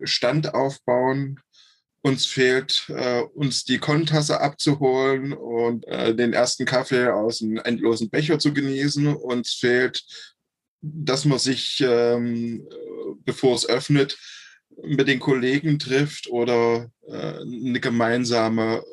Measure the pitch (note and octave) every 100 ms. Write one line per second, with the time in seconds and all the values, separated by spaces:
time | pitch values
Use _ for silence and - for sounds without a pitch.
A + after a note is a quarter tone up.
0 | - - B2 D3 D3+ A#2+ C3+ C#3 - B2
1 | C3 C3+ C#3 C#3 _ _ _ _ _ _
2 | C3+ B2+ - - B2+ C3 C#3+ - - C3
3 | B2+ A#2+ A2+ - C#3+ - - B2 - D3+
4 | D#3+ D3+ D3 - C#3+ - D#3 C#3+ C3 C3
5 | C3+ C3+ C3+ C#3+ A#2 A#2 A#2 A#2 B2+ -
6 | A#2 A2+ A#2+ A2 B2 - B2 B2+ - B2+
7 | B2 G2+ A2 A#2 A2 A2 B2 A#2 A2+ A2+
8 | A2+ C#3+ D3+ D3+ D3+ C#3+ C#3 C3+ D3 C#3+
9 | D3 D3 B2+ B2 A#2 - B2 B2 B2+ -
10 | - - - _ _ _ _ _ D3+ D#3
11 | D3+ D#3 D3+ B2+ C3 B2 - - C3 A#2+
12 | A#2+ A#2+ A#2+ A#2 A#2 A2 - - - -
13 | - - - - C3+ A#2 - A#2+ - C#3+
14 | C#3+ - - - - - _ - D#3+ C#3+
15 | C#3 B2+ - C3 B2+ C#3 D#3 D3 B2 C3+
16 | D3 - - A#2+ A#2+ A#2+ A#2 A#2 A#2 _
17 | - A2+ - - - A#2+ B2+ B2 C3 A#2
18 | A#2 B2 A#2+ A#2 A2+ A2+ A2 A2+ -